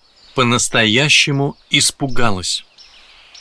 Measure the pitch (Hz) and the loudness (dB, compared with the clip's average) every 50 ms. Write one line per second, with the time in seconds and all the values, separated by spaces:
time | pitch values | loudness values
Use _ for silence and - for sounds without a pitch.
0 | _ _ _ _ _ - - 135 123 120 123 117 - - - 120 110 110 107 127 | _ _ _ _ _ -8 -2 0 0 0 0 0 -2 -2 0 0 2 2 2 2
1 | 151 147 - - - 151 143 139 139 147 - _ _ - - 143 - - - - | 2 2 2 0 0 0 -2 -2 -2 -4 -6 _ _ -4 -2 0 0 -2 -4 -6
2 | 143 131 - - 123 110 98 92 87 - - - - _ _ _ - - - - | -4 0 2 2 2 2 2 0 -4 -8 -8 -8 -10 _ _ _ -20 -20 -20 -20
3 | - - - - - - - - | -20 -20 -20 -20 -20 -20 -20 -20